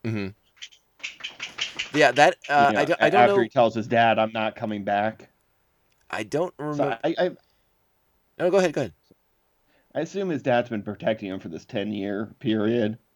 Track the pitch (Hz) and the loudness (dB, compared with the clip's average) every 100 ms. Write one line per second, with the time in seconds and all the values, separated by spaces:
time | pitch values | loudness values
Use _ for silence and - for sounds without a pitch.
0 | 113 110 98 101 _ _ - _ _ _ | -6 -6 -6 -10 _ _ -20 _ _ _
1 | - - - - - - - - - 151 | -16 -14 -16 -14 -16 -10 -10 -8 -4 4
2 | 143 120 156 - - 143 143 - 147 170 | 4 6 4 4 0 4 4 4 0 0
3 | 151 190 - 202 175 131 117 113 117 113 | 0 4 6 4 2 2 2 0 0 2
4 | 117 110 110 113 110 - 110 104 98 101 | 4 4 0 -2 -6 -4 -6 -6 -2 -2
5 | 107 110 - _ _ _ _ _ _ _ | -2 -4 -14 _ _ _ _ _ _ _
6 | - 92 107 143 180 - 151 147 139 117 | -10 -8 -4 -2 -4 -6 -6 -2 -2 -2
7 | 151 165 185 - _ _ _ _ _ _ | -4 -2 -4 -4 _ _ _ _ _ _
8 | _ _ _ - 175 190 180 147 110 - | _ _ _ -4 0 2 2 0 -6 -8
9 | _ _ _ _ _ _ _ _ _ 135 | _ _ _ _ _ _ _ _ _ -8
10 | 160 190 190 143 139 120 120 110 101 101 | -6 -4 -4 -2 0 0 0 -6 -8 -6
11 | - 110 98 95 98 78 - 113 101 104 | -4 -4 -6 -10 -10 -14 -10 -6 -6 -4
12 | 98 101 107 - 139 110 104 120 107 110 | -4 -4 -6 -6 -2 0 2 0 0 -4
13 | _ | _